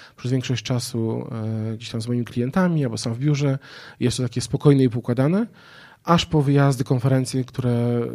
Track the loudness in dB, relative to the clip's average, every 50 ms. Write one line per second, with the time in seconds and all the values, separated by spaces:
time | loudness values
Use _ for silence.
0 | -20 -20 _ -8 -4 -2 -2 -2 0 -2 -4 -4 -2 -2 -4 -4 -4 -4 -4 -2
1 | -2 -2 -2 -4 -6 -8 -8 -8 -6 -4 -4 -4 -4 -6 -6 -8 -10 -8 -8 -8
2 | -4 -2 -2 -2 -2 -4 -2 -2 -2 0 2 2 2 2 2 0 0 -2 -4 -4
3 | -4 -4 -4 -2 0 0 0 2 2 0 0 -2 -4 -12 -20 -20 -20 -18 -8 -2
4 | -2 -2 0 0 -4 -2 -2 -4 -6 -4 -4 2 4 6 6 6 4 2 2 -2
5 | -2 -2 0 2 2 2 2 0 0 -2 -6 -20 -20 -20 -20 -20 -20 -20 -20 _
6 | 0 2 2 2 2 2 0 2 2 4 4 6 6 4 4 2 0 0 0 2
7 | 2 2 2 2 0 0 -2 -4 -4 -4 -6 -4 0 0 0 2 2 0 0 0
8 | -2 -4